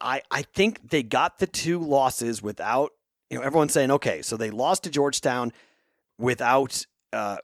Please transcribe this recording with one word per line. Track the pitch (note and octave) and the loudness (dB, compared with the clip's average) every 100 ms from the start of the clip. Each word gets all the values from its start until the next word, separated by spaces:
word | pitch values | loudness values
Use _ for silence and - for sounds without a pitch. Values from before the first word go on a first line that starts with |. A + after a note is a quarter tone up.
I, | B2 C3+ - | -4 -4 -4
I | C#3 | -6
think | - - G#3+ - - | -4 0 0 0 -2
they | D#3 | -2
got | A2+ B2+ E3 - | 2 0 0 0
the | F#3 | -4
two | - E3 E3+ | -2 -2 -2
losses | D#3 C#3 B2+ - A#2 A2 | 2 2 2 0 -4 -4
without, | G#2 G#2 G2 B2+ D3 _ _ _ - | -6 -6 -2 0 0 _ _ _ -12
you | B2 | -6
know, | |
everyone's | C3+ D#3+ D3 | 0 2 4
saying, | D3+ C3 | 2 4
"Okay, | C#3 B2 D#2+ | 2 2 -4
so | - A2+ | -4 -4
they | A2 | -4
lost | G#2 D3 F#3+ | -2 0 0
to | F3 | -2
Georgetown | C#3+ C#3+ - C#3 B2 A#2+ - _ _ _ _ _ - | 0 0 0 -2 -2 -4 -8 _ _ _ _ _ -4
without, | B2 A#2+ A#2+ C3+ C3 - - _ - | -2 0 4 4 2 -4 -10 _ -8
uh, | A#2 G#2 G2 | -4 -4 -6